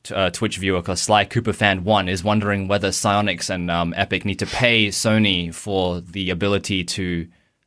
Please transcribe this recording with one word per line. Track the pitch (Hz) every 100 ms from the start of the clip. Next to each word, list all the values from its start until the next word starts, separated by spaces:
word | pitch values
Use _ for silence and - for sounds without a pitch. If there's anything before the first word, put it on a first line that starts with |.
t-, | -
uh, | 98 90
Twitch | - 110 92
viewer | 95 90
called | 85 87
Sly | - 104
Cooper | 98 120 110
Fan | 98 104 95
One | 90 104 92
is | 92
wondering | 104 107 104 101 95
whether | 101 95
Psyonix | - 107 101 104 85 -
and, | 90 87
um, | 85 85 -
Epic | 95 92
need | 101 95
to | 98
pay | - 123 113 104
Sony | - 113 110 104 90 85
for | - 107 95 90 87
the | 87 95 92
ability | 85 101 101 - 98
to | 85 - 90 85 82 _ _ _